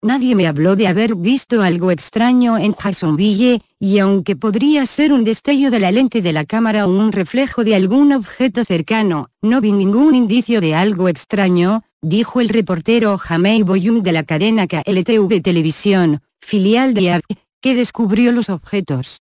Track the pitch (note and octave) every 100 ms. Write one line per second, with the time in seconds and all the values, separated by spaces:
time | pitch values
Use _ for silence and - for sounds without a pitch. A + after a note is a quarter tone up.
0 | G#3+ C4+ B3+ A3+ E3+ D3 E3+ G3 G#3 F3+
1 | A3+ G#3+ F3 C4 - A#3 F#3+ E3+ F3+ E3+
2 | - A3 A#3 B3 A#3+ A3+ - - G3+ F#3
3 | E3+ D3+ G3+ G3+ B3 A#3+ - _ G3 G3+
4 | G3 G3 F3 F3+ A3 G#3 C#4 D4+ C4 -
5 | D4+ C#4 A3+ A3 - C#4 C#4 A#3 F#3 G3+
6 | C4+ A#3 F3 D#3 D3+ A3 A3+ G#3+ G3+ F#3
7 | G#3+ G3+ F3+ B3 C4+ - A3 G#3 F#3 B3
8 | C#4+ C#4 G3+ - B3+ G#3+ A#3 F3 E3 A3
9 | G#3 D#3+ - _ G#3 B3+ G#3+ G3+ F#3+ G#3
10 | D4+ B3+ A#3 A#3 A3+ A#3 E3 D#3 G3 F#3+
11 | F#3 E3 - G#3+ G3 F3+ F3 A3 - _
12 | D#3+ F#3+ A#3 B3+ A#3 A3 F#3+ F3 F#3+ A#3
13 | A3+ G3 - E3 F#3 A3 G3 F#3+ F#3 A#3
14 | F#3 E3 D#3 D#3 G3+ A3+ F3+ E3+ C#3+ F#3+
15 | F#3 A3+ G3 E3 D#3+ F3 D#3+ D3+ G3+ F#3+
16 | F3 D3 _ _ - G#3 F#3+ A3+ C4+ A3
17 | F#3 F3 - - _ _ C4 B3+ A#3+ -
18 | A3+ A#3 A#3+ A#3+ A3 F3+ - G3+ F#3 C3+
19 | B2+ - _